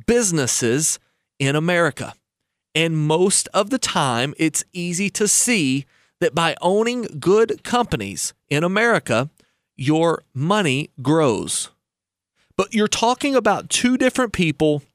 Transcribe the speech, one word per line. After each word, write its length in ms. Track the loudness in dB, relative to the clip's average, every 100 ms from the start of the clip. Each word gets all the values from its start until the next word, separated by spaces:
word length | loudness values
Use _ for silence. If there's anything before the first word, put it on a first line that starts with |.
| 0
businesses 920 | 2 2 0 0 0 0 0 -2 -4 _ _ _ -4
in 160 | -2
America. 600 | 0 0 0 0 -2 -10 -14 _ _ _ _ _
And 220 | -2 0 0
most 520 | 2 2 2 2 0
of 180 | -2 -2
the 80 | -4
time, 560 | -2 0 0 0 -2 0
it's 260 | -2 -2 -6
easy 380 | -8 -6 -4 -4
to 160 | -2 0
see 580 | 2 2 2 0 -2 -4 _ _ -4
that 140 | -2
by 200 | 0 -2 0
owning 420 | 0 2 0 -2 -6 -4
good 460 | 2 4 2 -2
companies 680 | -2 -2 0 -4 -6 -8 -8 -10 -4
in 140 | 0
America, 680 | 0 2 2 2 0 -2 -2 -8 _ _ _ -6
your 460 | 0 2 2 0 -6
money 580 | -4 0 2 2 0 -4 -6
grows. 680 | 0 2 2 0 -4 -8 -10 _ _ _ _ _ _ _ _ -4
But 180 | -2
you're 120 | 0 0
talking 480 | 0 0 0 0
about 340 | 2 2 0 -2
two 280 | 0 0 2
different 360 | 2 0 -2
people 500 | 0 0 2 0 0 -6